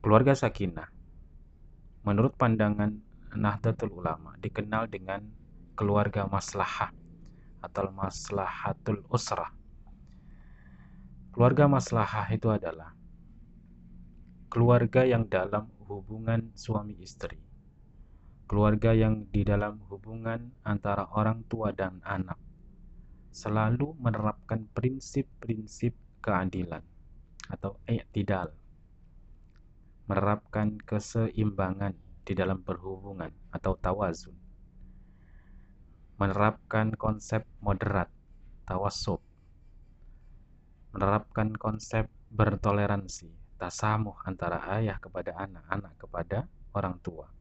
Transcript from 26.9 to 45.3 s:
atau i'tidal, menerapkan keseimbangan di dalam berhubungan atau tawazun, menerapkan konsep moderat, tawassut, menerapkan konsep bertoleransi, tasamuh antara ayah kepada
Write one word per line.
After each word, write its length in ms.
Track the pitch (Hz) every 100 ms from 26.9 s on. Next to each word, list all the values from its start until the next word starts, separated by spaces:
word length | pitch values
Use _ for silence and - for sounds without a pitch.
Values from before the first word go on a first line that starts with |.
| - - - - - -
atau 240 | 98 98 -
i'tidal, 720 | - 117 - - 98 98 85 - - - - - - - - - - - - - - - -
menerapkan 640 | 98 98 104 - 107 107 107
keseimbangan 1120 | - 107 - 117 110 - 107 98 92 92 101 92 - - -
di 80 |
dalam 320 | 95 92 92 92
berhubungan 640 | 90 92 95 101 98 82 - -
atau 240 | - 98 92
tawazun, 560 | 92 95 98 80 - - - - - - - - - - - - - - - - - - - -
menerapkan 720 | 101 98 107 107 - 110 110 110
konsep 480 | 110 107 - 110 - -
moderat, 480 | 104 98 107 101 87 - - - - - -
tawassut, 560 | 92 101 - - 87 - - - - - - - - - - - - - - - - -
menerapkan 640 | 101 98 107 - - 107
konsep 560 | 107 110 107 - 110 110 - -
bertoleransi, 960 | 107 107 98 107 101 101 101 95 - 82 82 -
tasamuh 640 | - 90 - 107 107 107 95 -
antara 400 | 92 87 85 - 101
ayah 160 | 110 95
kepada 320 | 92 92 90